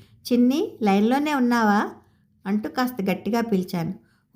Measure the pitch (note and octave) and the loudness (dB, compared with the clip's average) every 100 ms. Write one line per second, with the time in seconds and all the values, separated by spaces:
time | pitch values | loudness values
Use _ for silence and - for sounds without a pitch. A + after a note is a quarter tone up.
0 | - _ - B3 B3 C#4+ G#4+ - G#3 F#3+ | -20 _ -2 2 4 2 -4 -2 2 2
1 | A3 C4+ D4+ C#4+ A#3+ A#3+ G#3+ G3+ D#4+ - | 2 2 0 0 2 2 2 2 0 -8
2 | _ _ _ _ F#3+ G#3+ D4+ - B3 B3 | _ _ _ _ -6 -4 -4 -4 -4 -2
3 | F#3+ F3+ G3+ A#3 A#3 F#3+ F#3 F3+ E3 - | -4 -2 -2 -2 0 -2 -2 -6 -6 -8
4 | _ _ _ | _ _ _